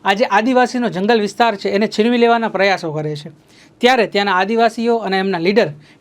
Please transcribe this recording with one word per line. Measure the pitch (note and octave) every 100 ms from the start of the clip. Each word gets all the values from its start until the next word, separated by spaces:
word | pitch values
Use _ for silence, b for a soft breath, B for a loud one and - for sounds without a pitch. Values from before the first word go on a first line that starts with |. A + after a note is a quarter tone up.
આજે | G3 G3+
આદિવાસીનો | B3 G3+ A3+ B3+ A#3+ B3+ A#3
જંગલ | E3+ G#3 A#3
વિસ્તાર | G#3 G#3 A#3 G3+
છે | G3
એને | G3+ A3
છીનવી | - A3 A#3+
લેવાના | A#3 A#3 A3
પ્રયાસો | A3+ G3 F3+ E3
કરે | D3+ D3+ D3
છે, | E3 - b b b _
ત્યારે | A#3+ B3+ F3+
ત્યાંના | G3+ G3+ F#3
આદિવાસીઓ | G3 A3+ A#3 A3+ A#3 A#3
અને | G3 F#3+
એમના | G3 F3+
લીડર | E3+ G#3 E3+ D3 b b